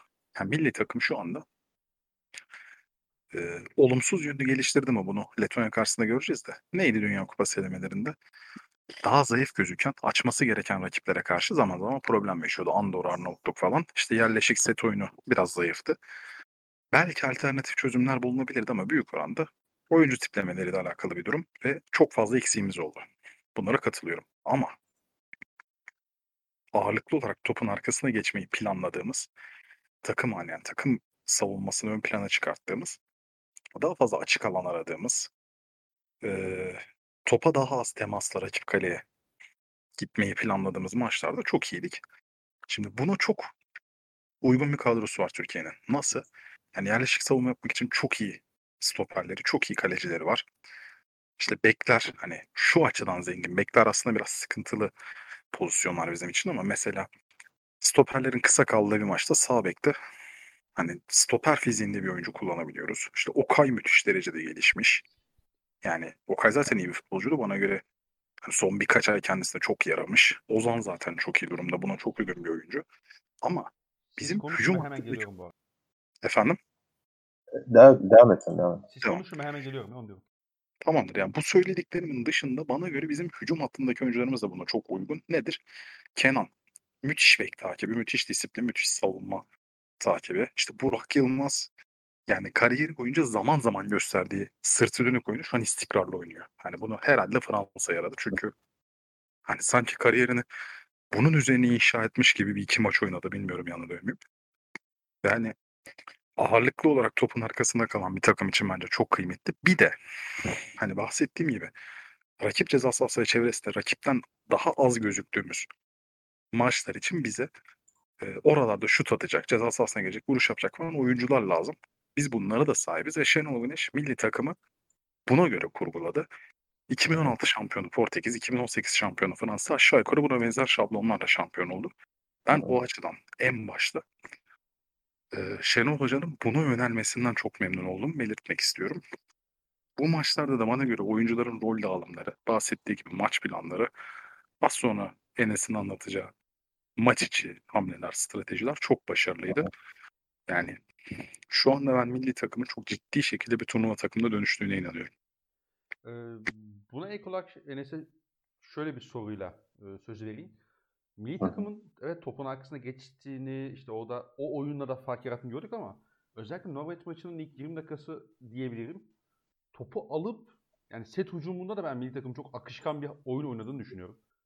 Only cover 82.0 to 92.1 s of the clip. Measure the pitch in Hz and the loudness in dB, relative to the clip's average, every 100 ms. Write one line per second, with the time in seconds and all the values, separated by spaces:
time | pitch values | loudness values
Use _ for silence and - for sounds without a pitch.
82 | 170 131 120 - 143 127 156 135 180 139 | -4 -4 -2 -2 -2 -4 -2 -4 -4 -4
83 | 156 147 175 - - 156 127 - 131 120 | -4 -4 -6 -8 -4 -2 -4 -2 -2 0
84 | 131 120 123 127 104 90 90 117 - - | 0 0 0 -2 -4 -6 -6 -6 -4 -6
85 | - 156 - 165 113 - _ - - - | -6 -8 -4 -2 -2 -8 _ -20 -20 -20
86 | - - 131 135 95 _ _ _ _ _ | -10 2 2 2 -2 _ _ _ _ _
87 | 135 156 - - 101 - 92 87 101 113 | -4 4 6 6 2 -6 -8 -4 -2 -2
88 | 110 - - - - - 120 - - - | -2 -2 -2 -4 -6 -4 -2 0 -2 0
89 | 98 95 98 98 - _ _ _ _ - | -2 -2 -6 -8 -8 _ _ _ _ -4
90 | - 90 - 92 127 - - - 135 123 | 0 0 -2 -2 -2 -2 -4 -2 -2 -2
91 | - 143 127 131 139 - - - - _ | 0 2 4 2 0 -2 -6 -12 -20 _
92 | _ | _